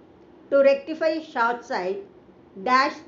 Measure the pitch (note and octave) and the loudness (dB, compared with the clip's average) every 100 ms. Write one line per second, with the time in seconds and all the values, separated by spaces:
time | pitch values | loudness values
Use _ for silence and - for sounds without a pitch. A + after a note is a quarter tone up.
0 | - - - - - C#4 C#4 C#4 - D#4 | -20 -20 -20 -20 0 4 4 4 -2 -4
1 | D#4+ D#4+ - B3+ A#3 A#3+ - A#3 F3+ G3 | -2 -2 -4 -2 -2 -2 -6 -6 -4 -6
2 | - - - - - G3 G3 B3+ C#4+ - | -10 -20 -20 -20 -20 -8 0 2 2 -4